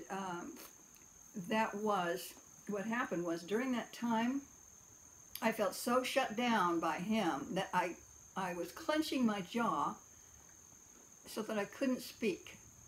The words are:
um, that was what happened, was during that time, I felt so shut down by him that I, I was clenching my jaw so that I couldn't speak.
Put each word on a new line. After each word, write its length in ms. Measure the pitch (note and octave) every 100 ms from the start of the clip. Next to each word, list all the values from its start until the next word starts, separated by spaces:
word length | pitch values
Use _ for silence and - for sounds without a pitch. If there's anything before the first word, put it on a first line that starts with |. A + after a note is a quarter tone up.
| -
um, 440 | F#3+ F#3+ E3+ - - - - - - - - - A3 F3+
that 280 | A3 A3 G#3
was 580 | G#3+ G3 F3 F#3 - - - - -
what 160 | G3+ A3
happened, 380 | A#3+ C4+ F3
was 200 | F3 E3+
during 280 | F3 A3 C4
that 200 | A#3 -
time, 480 | - A#3 A3+ A#3+ C#4 - - - - - - - - - -
I 120 | A3+
felt 200 | A3 F#3+
so 300 | - B3 B3+
shut 320 | B3 C4+ A#3+ G#3+
down 460 | A#3+ A3 F3 E3+
by 160 | E3 D#3
him 500 | G#3 A3 E3+ C3+ -
that 180 | F#3 F#3+
I, 220 | F3 F3+ - - - - F#3
I 200 | F#3 F3
was 180 | F3+
clenching 520 | - - D#4 D#4 C#4 A3
my 140 | G3+
jaw 540 | F3 A#3 A3 D3 D#3+ - - - - - - - - - - - - - -
so 140 | -
that 140 | G#3+ G#3+
I 60 |
couldn't 380 | G3+ - B3+ B3+
speak. 560 | - - A3 - - - - -